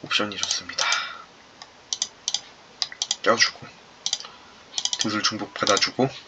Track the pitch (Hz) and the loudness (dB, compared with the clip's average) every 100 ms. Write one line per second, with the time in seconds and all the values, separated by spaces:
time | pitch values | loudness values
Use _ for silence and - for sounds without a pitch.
0 | - - 104 95 - - 87 - - - | 0 0 0 -2 -2 -2 -4 -2 0 0
1 | - - - - - - - - - - | -2 -10 -16 -20 -20 -20 -20 -20 -8 -6
2 | - - - - - - - - - - | -6 -6 -6 -6 -8 -20 -20 -6 -6 -4
3 | - - - 113 - - - - - - | -4 0 4 6 4 2 -16 -18 -20 -10
4 | - - - - - - - - - - | -6 -6 -8 -18 -20 -20 -8 -4 -2 0
5 | 110 104 - 110 101 - 110 101 - - | 0 2 2 0 -6 0 4 4 4 2
6 | 135 - | 2 2